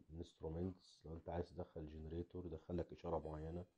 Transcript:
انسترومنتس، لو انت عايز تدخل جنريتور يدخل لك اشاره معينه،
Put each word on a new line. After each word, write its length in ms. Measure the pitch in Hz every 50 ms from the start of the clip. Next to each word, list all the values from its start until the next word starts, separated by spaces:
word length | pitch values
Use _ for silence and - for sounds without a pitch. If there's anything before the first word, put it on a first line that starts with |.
| - -
انسترومنتس، 880 | 78 82 85 - - - 80 80 80 85 90 95 90 - - - - - -
لو 80 | 73 82
انت 160 | 82 - -
عايز 200 | 85 87 90 -
تدخل 420 | - - 90 - - 82 78 76
جنريتور 540 | 78 80 78 78 80 85 87 - - 90 87
يدخل 320 | 87 80 80 - - 90 87
لك 140 | 82 -
اشاره 280 | 90 - - 87 82 80 76 76
معينه، 360 | 78 76 78 80 82 87 90 - _